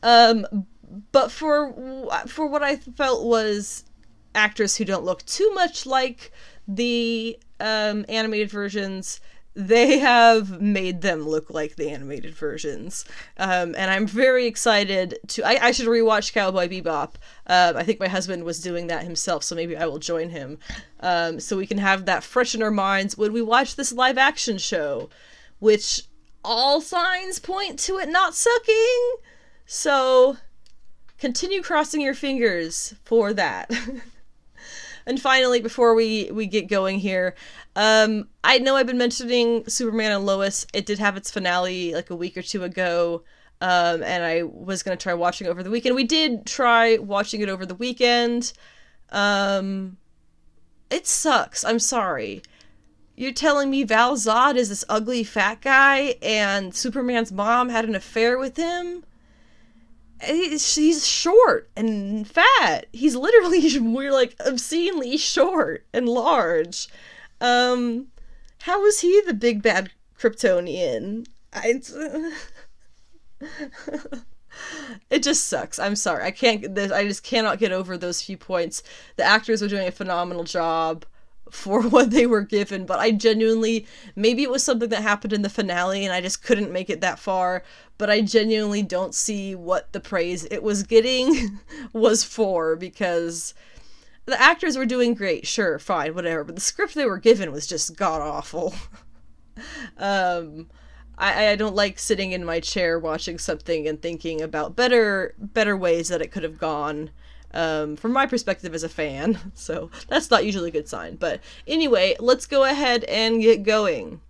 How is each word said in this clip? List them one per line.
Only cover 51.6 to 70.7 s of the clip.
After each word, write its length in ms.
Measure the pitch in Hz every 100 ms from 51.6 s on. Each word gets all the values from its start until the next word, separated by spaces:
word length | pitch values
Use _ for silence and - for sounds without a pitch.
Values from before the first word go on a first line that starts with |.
| -
I'm 140 | 233
sorry. 640 | - 247 196 143 110 101 - _ - _ _ _ _ -
You're 160 | 247
telling 400 | 262 285 285 277
me 120 | 269 233
Val 300 | 220 240 269
Zod 420 | 208 220 269 254
is 120 | 226
this 160 | 196 -
ugly 340 | 214 220 247
fat 380 | 214 - 196 220
guy 560 | 269 269 277 269 277 -
and 540 | - 214 202 196 185 -
Superman's 560 | 254 254 247 247 226
mom 380 | 190 208 240 247
had 160 | 233 220
an 100 | 202
affair 420 | - 226 226 254
with 200 | 269 262
him? 480 | 330 349 349 349 - - _ _ _ - - _ _ - - -
He's, 540 | - 311 359 302 - 311
he's 320 | 302 320 -
short 600 | - 339 415 494 - - -
and 500 | 220 208 196 214 214
fat. 600 | - 381 523 240 151 -
He's 240 | 226 285 247
literally, 640 | 294 466 359 349 302 269
<laughs> 140 | 226
we're, 180 | 240 277
like, 240 | 269 247 - 262
obscenely 720 | 254 - 320 349 359 247 285
short 680 | - - 339 370 233 160 _
and 160 | - 247
large. 800 | 240 240 294 170 170 170 - - - - - - -
Um, 680 | 247 247 247 247 240 233 269 - - - - _
how 220 | - 381 403
is 140 | 415
he 220 | 349 392 392
the 80 |
big 280 | 220 240 214
bad 300 | 226 185 190 - _ _
Kryptonian? 1080 | 233 226 226 180 175